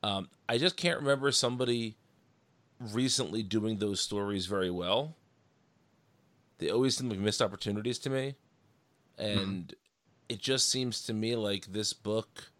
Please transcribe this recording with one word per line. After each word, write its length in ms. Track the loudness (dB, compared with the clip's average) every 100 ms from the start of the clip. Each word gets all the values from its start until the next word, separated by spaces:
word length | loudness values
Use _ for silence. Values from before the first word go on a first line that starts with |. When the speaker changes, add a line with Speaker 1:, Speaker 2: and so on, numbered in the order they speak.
Speaker 1:
Um, 280 | -2 -2 -4 _ -2
I 100 | 2
just 200 | 2 2
can't 200 | 0 0
remember 320 | 2 2 4
somebody 680 | 2 2 0 0 0 -2 -8 _ _ _ _ _ _ _ _
recently 640 | -4 0 2 2 0 -2
doing 360 | 0 2 2 0
those 200 | 0 0
stories 460 | -2 -2 0 -2 0
very 260 | 0 0
well. 460 | 0 2 2 0 -8 _ _ _ _ _ _ _ _ _ _ _ _ _ _
They 120 | 0
always 260 | 2 2 2
seem 140 | -2
like 100 | 0
missed 220 | 0 2
opportunities 580 | 0 0 -4 -2 -2 -4
to 100 | -2
me. 260 | -2 -4 -8 _ _ _ _ _ _ _ -8
Speaker 2:
Mm-hmm. 200 | -2 0
Speaker 1:
And 360 | -2 -4 -8 -16 _ _ _ _ _
it 100 | -8
just 300 | 0 2 2
seems 340 | 2 0 -2
to 100 | -4
me 220 | -2 0 0
like 300 | 0 -2 -4
this 260 | -4 -4
book 600 | -4 -2 -2 -2 -12 -20 _